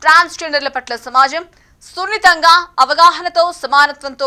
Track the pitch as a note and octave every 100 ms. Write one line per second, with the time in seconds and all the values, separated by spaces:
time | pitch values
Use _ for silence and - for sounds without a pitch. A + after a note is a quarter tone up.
0 | D#4 D#4+ F4 - E4 D4 C#4 B3+ B3 A#3
1 | B3+ B3 C4+ D#4 F4 _ _ _ - -
2 | F#4+ G#4+ F#4+ E4 E4 E4+ F4 - C4 D4
3 | E4+ F4 F4 E4+ F4 E4+ B3+ C#4 C#4+ C#4+
4 | C#4 C4